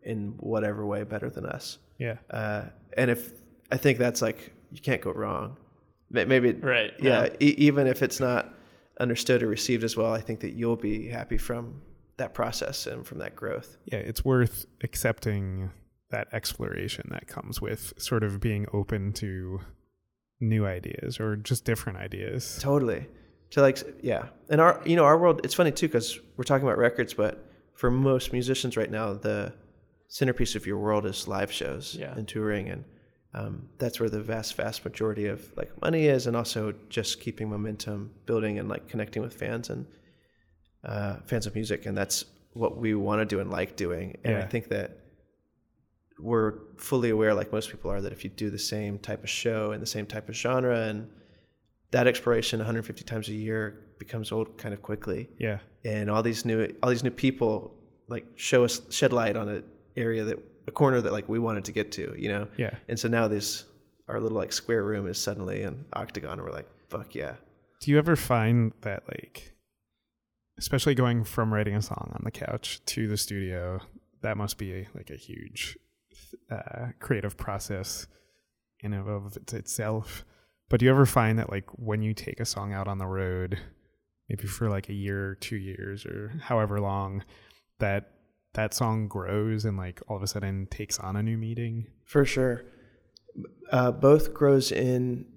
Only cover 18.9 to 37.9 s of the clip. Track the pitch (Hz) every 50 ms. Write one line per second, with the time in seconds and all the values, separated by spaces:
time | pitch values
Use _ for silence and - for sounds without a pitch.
18.9 | 113 104 95 101 104 - 110 101 95 92 92 92 92 92 - - - _ _ _
19.9 | _ _ _ _ _ _ _ _ _ _ 120 110 110 110 104 98 92 90 - -
20.9 | - - - - 120 - 110 110 107 107 107 - 127 - _ - 113 - - 113
21.9 | 95 92 95 98 98 95 98 101 - 127 - - - - - 139 143 147 131 117
22.9 | 95 - - - - - - - _ _ _ _ - 147 139 135 135 - - -
23.9 | - - - 127 107 - 117 - - - - - 151 151 160 180 175 - - 160
24.9 | 170 170 151 143 156 165 175 175 160 165 - - - - 175 156 143 - 160 156
25.9 | - 117 110 - - - - - - - 127 - 139 135 139 131 - - 120 120
26.9 | - - 120 - - - 104 104 - - - - - - _ _ _ - - 123
27.9 | 123 131 135 135 131 127 - - - 123 120 127 131 - - 127 - 113 107 87
28.9 | 104 107 110 107 98 98 - 107 107 104 101 - - - - - _ _ _ _
29.9 | _ _ _ _ - - 139 131 123 - 120 - - 107 - 92 101 98 101 107
30.9 | 107 104 104 98 95 - - - 101 98 101 101 - - - - 67 - 139 -
31.9 | - 170 - 139 127 113 107 - - 110 107 107 104 101 98 95 90 - 131 -
32.9 | - - _ _ _ _ _ _ - - 104 104 104 - - - - - 135 120
33.9 | - - 117 110 107 107 107 113 113 113 107 - - - - 107 110 - - -
34.9 | - - 110 110 104 104 104 104 101 - - - - - - - - - - -
35.9 | 165 160 151 147 135 127 117 120 117 117 117 - - 113 107 107 101 - - -
36.9 | - 117 107 - - - - 117 - - 110 107 104 104 104 110 107 104 - 110